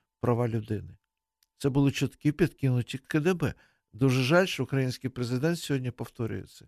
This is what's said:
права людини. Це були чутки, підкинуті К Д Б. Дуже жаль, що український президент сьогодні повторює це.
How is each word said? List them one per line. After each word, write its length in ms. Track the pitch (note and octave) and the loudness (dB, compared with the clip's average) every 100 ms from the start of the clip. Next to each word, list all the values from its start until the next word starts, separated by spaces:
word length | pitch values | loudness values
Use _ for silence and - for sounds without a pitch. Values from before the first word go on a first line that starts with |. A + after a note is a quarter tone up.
| _ _ | _ _
права 280 | - A#2 A#2+ | 0 0 0
людини. 480 | A2+ A2 G#2 F2 - _ _ _ _ _ - | -2 -4 -6 -8 -18 _ _ _ _ _ -4
Це 100 | C#3 | 0
були 220 | C3+ C#3 | 2 2
чутки, 420 | - C3+ - D3+ | 2 -2 -2 -2
підкинуті 640 | C#3+ D#3+ - C3+ B2 A#2 C3+ | 2 0 2 0 0 -2 -8
К 220 | - D#3 | -4 0
Д 140 | D#3 | 0
Б. 200 | F3+ C#3 - _ _ _ | 0 -2 -4 _ _ _
Дуже 300 | A2 C3+ B2+ | 0 2 2
жаль, 240 | B2+ F3 F#3 | 4 4 4
що 160 | - | -2
український 480 | B2+ C3+ B2+ - C3 | -2 -2 -2 -4 -8
президент 480 | B2 A#2+ B2+ D#3+ E3+ | -6 -4 -2 -2 -2
сьогодні 320 | - C#3 B2+ | -2 -4 -4
повторює 520 | - A#2 - A2 G2 | -8 -10 -6 -6 -6
це. 220 | F#2+ - | -10 -18